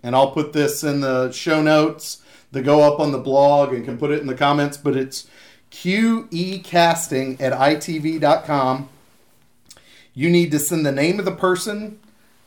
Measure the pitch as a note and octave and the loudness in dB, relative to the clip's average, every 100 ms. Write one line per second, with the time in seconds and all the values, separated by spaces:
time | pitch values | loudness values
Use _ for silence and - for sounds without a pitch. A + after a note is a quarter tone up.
0 | A#2+ C3 C3+ D3 D3 D3+ D3 D3 D#3 C#3+ | -2 2 2 0 -4 0 -2 -2 -4 -2
1 | C3+ C3 B2+ - - D#3 D3+ D#3 D3+ D3+ | -2 -2 -2 -4 -2 0 4 4 2 -2
2 | - - _ - _ C3 C3 D3 D3 D3 | -12 -14 _ -20 _ -4 2 6 6 4
3 | D3 C3 B2+ C#3 C#3+ C#3+ C#3 B2+ A#2 A#2+ | 0 -2 0 4 6 4 2 -2 -6 -6
4 | D3 D3 C#3+ C3 C#3+ D3 C#3+ C#3+ C#3+ C3 | -4 -2 -4 -2 0 2 -2 -4 -2 -2
5 | C3 - - - - _ _ - F3+ G3+ | -4 -8 -16 -20 -20 _ _ -8 -2 0
6 | A3+ A3+ - E3+ F#3 F#3+ - F3 E3+ E3 | 2 0 -4 -6 -6 -8 -2 2 2 2
7 | - C3+ C3+ C3 C3 B2+ C#3 D3+ E3 D#3+ | -2 -4 -4 -4 -4 0 2 0 -2 -6
8 | D3+ D#3+ D3 D#3+ - C#3+ C3 C3 C#3 - | -4 0 2 2 0 0 0 -2 -6 -18
9 | _ _ _ _ _ _ _ - _ - | _ _ _ _ _ _ _ -20 _ -20
10 | _ - D#3+ F3 E3 D3 - E3+ D3 C3+ | _ -4 2 2 2 0 -2 -2 -2 0
11 | D#3 G3+ F#3+ F3 F#3 F3+ G#3+ G#3 G#3+ - | 0 0 -4 -2 0 0 -4 -8 -10 -16
12 | _ _ _ _ | _ _ _ _